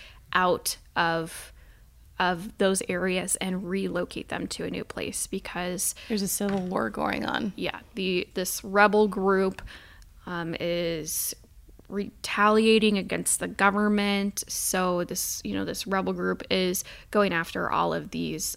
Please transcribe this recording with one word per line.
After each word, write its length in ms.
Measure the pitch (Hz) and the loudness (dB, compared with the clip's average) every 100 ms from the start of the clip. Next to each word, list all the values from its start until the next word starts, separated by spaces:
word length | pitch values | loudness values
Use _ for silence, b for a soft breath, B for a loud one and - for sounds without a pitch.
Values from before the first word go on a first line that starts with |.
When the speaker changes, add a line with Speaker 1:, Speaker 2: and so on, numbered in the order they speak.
| B B B | B B B
Speaker 1:
out 440 | 180 185 170 - - - - | 2 4 2 0 -6 -6 0
of, 560 | 170 165 165 - - - b b b - - - | 0 0 -4 -10 -16 -20 b b b -20 -12 -2
of 380 | 180 175 208 - | 0 0 -4 2
those 240 | 196 190 - | 2 2 -2
areas 480 | 180 185 185 180 - | -2 0 -2 -2 -2
and 320 | 190 185 185 | -2 -4 -2
relocate 600 | 190 190 175 180 - - | -2 -2 -2 -4 -6 -8
them 180 | - - | -6 -6
to 180 | - | -6
a 60 | - | -6
new 140 | - | -6
place 420 | - - - - - | -8 -8 -6 -6 -6
because 680 | 196 - 175 180 180 - - - | -6 -8 -6 -6 -4 -4 -4 -4
Speaker 2:
There's 140 | 214 | -2
a 60 | 196 | -2
civil 320 | - 202 196 | -2 -2 -2
war 280 | 180 190 - | -2 -2 -2
going 360 | - - 202 220 | -2 -2 -2 -2
on. 260 | - 220 185 | -2 -2 -4
Speaker 1:
Yeah, 240 | 180 - - | -6 -6 -10
the, 340 | - 190 180 - | -4 -2 0 -2
this 300 | - 180 - | -4 -4 -4
rebel 440 | 208 196 208 208 214 | 0 6 8 8 4
group, 520 | 190 190 190 190 190 - B B B B - - | 4 4 4 4 0 -10 B B B B -16 -8
um, 280 | 175 165 165 | -6 -4 -4
is 720 | 170 175 170 165 156 - - - - - - - - | -2 0 0 -2 -4 -4 -4 -6 -14 -20 -20 -20 -8
retaliating 1080 | 196 202 - - - 208 220 220 220 214 202 | -6 -6 -6 -4 2 6 6 8 8 6 2
against 420 | 185 175 175 - | 0 -2 0 -2
the 80 | 180 | -2
government. 960 | - 196 202 208 208 202 202 202 - - | 2 4 4 4 4 2 2 0 -4 -6
So 580 | - - 185 180 175 | -4 -2 0 2 0
this, 360 | 175 180 - - | -2 -4 -4 -6
you 100 | 208 | -4
know, 100 | 196 | -4
this 220 | 190 190 - | -4 -6 -2
rebel 260 | 190 185 | -2 0
group 300 | 180 180 185 - | -2 -2 -2 0
is 340 | 190 185 180 - B B | 0 2 -2 -6 B B
going 220 | 208 196 | 2 2
after 380 | 170 170 190 175 | 2 -2 -2 -2
all 220 | - 170 | 0 0
of 180 | 165 - | 0 -4
these, 440 | 165 165 160 - | -6 -4 -4 -6